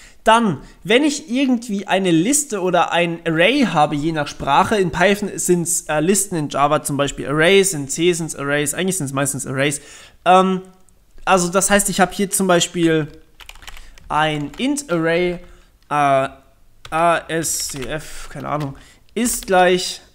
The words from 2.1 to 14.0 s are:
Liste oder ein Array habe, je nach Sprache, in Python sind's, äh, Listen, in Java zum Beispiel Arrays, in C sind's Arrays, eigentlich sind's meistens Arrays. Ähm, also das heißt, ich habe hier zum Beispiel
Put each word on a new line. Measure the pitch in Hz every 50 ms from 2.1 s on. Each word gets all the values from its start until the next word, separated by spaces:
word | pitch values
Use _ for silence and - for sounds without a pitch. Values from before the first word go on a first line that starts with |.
Liste | 165 160 170 226 294 - - - 208 196
oder | 175 185 175 175 160 -
ein | - 165 175 170 165 170 -
Array | 165 165 160 170 208 254 294 269 196
habe, | 165 165 151 151 160
je | 143 143 165
nach | 165 156 143 -
Sprache, | - - 160 139 139 156 190 208 233
in | 214 190 170
Python | - 165 175 196 202 202 208 190 -
sind's, | 160 - - 180 175 170 - - - - -
äh, | 156 151
Listen, | 151 175 208 202 - - 180
in | 165 151 135
Java | - 139 143 147 151 151 147
zum | - 147 135
Beispiel | 143 139 - - 139 -
Arrays, | 139 151 156 175 196 196 190 185 -
in | 147 139 131
C | - - 165 180
sind's | 175 165 170 151 -
Arrays, | - 139 139 143 147 147 143 -
eigentlich | - 180 190 180 -
sind's | 147 131 139
meistens | 135 143 139 - 135 - 131
Arrays. | 131 135 135 147 143 - - - - - - - - _ -
Ähm, | 170 185 185 190 190 190 185 185 - - _ - - _ _ _ _ - - -
also | 156 185 190 175 175
das | 175 196 180 -
heißt, | 202 202 202 -
ich | 180 -
habe | 185 180 -
hier | - 202 190
zum | - - 190 185
Beispiel | 175 175 170 - - 180 165 165 160 160 151 147 - - - _ _ - - - - - - - - - - - - -